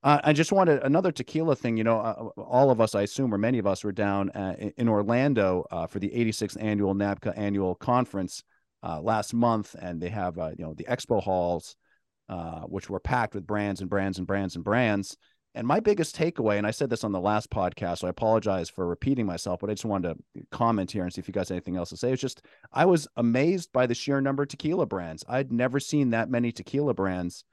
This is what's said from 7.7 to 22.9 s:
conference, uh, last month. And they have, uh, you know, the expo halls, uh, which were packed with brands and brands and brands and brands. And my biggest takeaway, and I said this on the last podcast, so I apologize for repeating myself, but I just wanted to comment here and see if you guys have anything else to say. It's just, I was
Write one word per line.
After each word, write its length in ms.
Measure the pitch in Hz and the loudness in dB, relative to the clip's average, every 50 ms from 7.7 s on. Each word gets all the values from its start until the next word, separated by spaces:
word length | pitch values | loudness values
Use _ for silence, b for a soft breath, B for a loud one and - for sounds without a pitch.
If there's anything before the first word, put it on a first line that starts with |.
| 87 | -2
conference, 720 | - - 127 120 127 123 - - 98 90 87 - - - _ _ _ _ _ _ _ - | -2 -2 0 2 2 0 0 -4 -6 -6 -6 -8 -12 -16 _ _ _ _ _ _ _ -10
uh, 180 | 85 82 78 | -8 -8 -6
last 320 | 90 110 110 107 104 - 117 | -2 -2 -2 -2 -2 -2 0
month. 420 | 117 120 117 113 107 101 - - - | 0 2 2 2 0 -2 -6 -12 -12
And 180 | 90 90 87 80 | -10 -10 -8 -6
they 100 | 87 87 | -6 -6
have, 280 | 110 104 92 90 82 | -6 -4 -6 -6 -4
uh, 140 | 87 82 80 - | -6 -8 -8 -8
you 80 | - 85 | -10 -10
know, 120 | 78 78 | -10 -10
the 80 | 80 82 | -10 -6
expo 360 | - 123 - - - 120 101 | -6 -6 -4 -2 -2 -2 0
halls, 540 | - 98 92 90 87 87 87 85 - - - _ _ _ _ _ _ _ _ _ _ - | 0 0 0 0 0 0 -2 -2 -6 -10 -20 _ _ _ _ _ _ _ _ _ _ -12
uh, 320 | - 87 82 82 82 80 | -10 -10 -10 -10 -10 -12
which 300 | 78 - 90 95 - - | -10 -8 -8 -8 -8 -6
were 80 | 98 90 | -6 -6
packed 340 | - - 127 123 113 - - | -4 -2 0 0 0 -2 -4
with 140 | 101 80 | -8 -6
brands 340 | - 104 104 104 101 95 92 | -4 -2 0 0 0 -2 -4
and 80 | 95 87 | -4 -2
brands 300 | 101 98 98 98 90 92 | 0 0 0 0 -2 -4
and 80 | 90 | -2
brands 280 | 85 98 98 98 92 - | -2 -2 0 -2 -2 -4
and 80 | 87 82 | -4 -2
brands. 540 | 104 107 123 123 110 104 101 98 - - _ _ _ _ _ _ _ - | 0 2 2 2 2 2 0 -2 -6 -10 _ _ _ _ _ _ _ -10
And 100 | - 113 | -4 0
my 140 | 123 151 220 | 0 2 2
biggest 360 | 226 208 208 202 156 - - | 4 2 2 2 0 -2 -2
takeaway, 440 | - 160 175 - - 113 107 104 104 | -2 -2 -2 0 0 2 2 2 2
and 80 | 104 | 0
I 40 | 107 | -2
said 200 | 110 - 147 120 | -2 -2 -2 -2
this 120 | 123 - - | -2 -2 -2
on 80 | 107 | -2
the 80 | 98 92 | -2 0
last 300 | 90 104 107 107 - - | 2 2 2 0 0 -2
podcast, 480 | - 110 92 90 - - 104 90 87 | -2 -2 -2 -2 -2 -2 -4 -4 -4
so 100 | - 92 | -2 -4
I 40 | 90 | -4
apologize 580 | 90 - 113 110 110 110 - 104 95 92 87 - | -4 0 2 4 4 4 4 2 0 0 -2 -4
for 160 | - - 90 | -4 -4 -2
repeating 400 | 87 85 - - 131 139 123 110 | -2 -2 -2 0 0 0 2 0
myself, 360 | 95 85 82 - 95 90 - | -2 -2 -4 -4 -4 -4 -2
but 100 | 101 104 | -2 -4
I 20 | 107 | -4
just 100 | - - | -2 -2
wanted 300 | 110 101 95 87 85 80 | -2 0 0 0 -2 -4
to 320 | - - _ - - - - | -6 -12 _ -18 -18 -16 -10
comment 400 | - - 120 117 113 101 92 - | -4 0 2 2 2 2 0 -2
here 120 | - 104 90 | -4 -4 -4
and 80 | 90 | -4
see 80 | - 95 | -6 -8
if 80 | - | -8
you 60 | - 90 | -6 -4
guys 160 | 101 92 - | -4 -2 -2
have 60 | 92 | -4
anything 200 | 90 - 90 90 | -6 -4 -4 -4
else 140 | 90 85 - | -4 -4 -6
to 80 | 90 | -6
say. 140 | - 120 123 | -4 -2 -2
It's 100 | 131 131 | 0 0
just, 220 | - 127 - _ _ B B B B B | -2 -4 -6 _ _ B B B B B
I 140 | B 135 165 | B 4 4
was 220 | 190 | 6